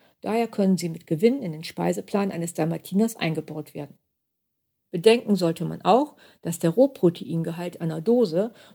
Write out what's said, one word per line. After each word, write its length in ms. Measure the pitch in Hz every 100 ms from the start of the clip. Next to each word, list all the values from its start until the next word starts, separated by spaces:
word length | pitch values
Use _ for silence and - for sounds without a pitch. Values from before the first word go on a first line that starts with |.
| _ _
Daher 260 | - 220 226
können 300 | 220 190 180
sie 140 | 170
mit 160 | 165 -
Gewinn 360 | 156 220 277
in 100 | 196
den 120 | 156
Speiseplan 680 | 165 - 175 185 - 202 196
eines 220 | 170 170
Dalmatiners 640 | - 160 160 - 185 226 -
eingebaut 560 | 160 156 156 156 147
werden. 260 | - 143 - _ _ _ _ _ _ _ _ _
Bedenken 440 | 180 214 240 - 196
sollte 280 | 170 165
man 160 | 160 165
auch, 340 | 175 226 294 - - _
dass 160 | 165 170
der 120 | 170
Rohproteingehalt 1080 | 165 269 - 175 170 - 165 165 165 175 -
einer 220 | 165 160
Dose 500 | 160 240 214 160 226 - -